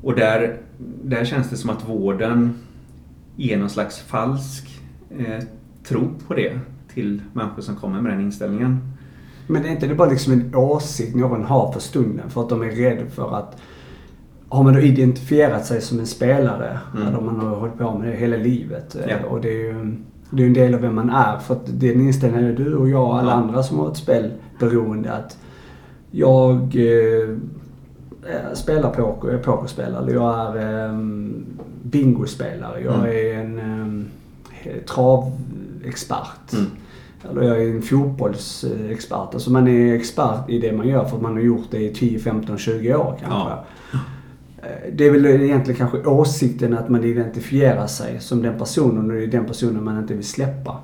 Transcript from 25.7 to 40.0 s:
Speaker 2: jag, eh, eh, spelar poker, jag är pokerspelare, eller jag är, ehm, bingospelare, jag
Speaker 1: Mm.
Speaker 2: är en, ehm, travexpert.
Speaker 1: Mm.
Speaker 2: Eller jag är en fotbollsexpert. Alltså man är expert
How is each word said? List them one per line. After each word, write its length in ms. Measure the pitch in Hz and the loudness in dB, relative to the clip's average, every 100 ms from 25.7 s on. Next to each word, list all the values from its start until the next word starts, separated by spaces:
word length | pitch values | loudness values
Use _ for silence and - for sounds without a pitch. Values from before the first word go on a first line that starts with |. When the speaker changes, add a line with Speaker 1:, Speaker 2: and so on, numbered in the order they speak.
| - - - - | -20 -20 -20 -12
Speaker 2:
jag, 680 | - 135 131 131 127 127 131 | 2 6 8 6 4 2 2
eh, 520 | 117 117 110 113 110 110 - - - - - - - - - | 4 6 4 2 0 -4 -10 -14 -18 -20 -20 -20 -20 -18 -10
eh, 180 | 170 - | -8 -8
spelar 360 | - - 156 127 | -8 0 2 2
poker, 380 | - 113 - 120 | 0 -2 -2 -2
jag 100 | 123 | -2
är 40 | |
pokerspelare, 580 | 127 113 - - 60 87 | 0 0 -2 -6 -6 -4
eller 100 | 131 | 0
jag 420 | 123 117 117 110 110 | 2 2 0 -4 -4
är, 280 | 107 110 110 | -4 -4 -4
ehm, 560 | 110 107 104 104 - - - - - | -4 -4 -6 -8 -8 -12 -14 -16 -14
bingospelare, 1000 | 123 143 135 117 - - 117 113 113 58 | -4 2 4 4 0 -6 -8 -8 -10 -8
jag 140 | 127 | -2
Speaker 1:
Mm. 120 | 127 117 | 0 2
Speaker 2:
är 280 | 113 110 110 | 0 0 -2
en, 140 | 110 113 | -6 -8
ehm, 460 | 110 110 107 104 104 - - - - - - 110 - | -8 -6 -6 -6 -8 -14 -20 -20 -20 -18 -12 -12 -8
travexpert. 1600 | - 127 131 127 - - 101 95 - 127 123 - - - - - | 2 4 4 2 -6 -10 -12 -12 -12 -12 -12 -8 -8 -8 -16 -8
Speaker 1:
Mm. 140 | 113 98 - - - - - - | -4 -4 -6 -18 -20 -20 -20 -10
Speaker 2:
Eller 120 | 135 | 0
jag 200 | 123 113 | 2 2
är 80 | 113 | 2
en 120 | 113 | 0
fotbollsexpert. 1500 | - 139 139 - 127 101 - - 131 110 107 113 - 95 95 | 2 2 2 0 -2 -4 -8 -8 -6 -6 -6 -8 -6 -8 -6
Alltså 160 | 123 117 | -6 2
man 160 | 127 123 | 4 6
är 260 | 120 120 | 6 4
expert 540 | 117 | 2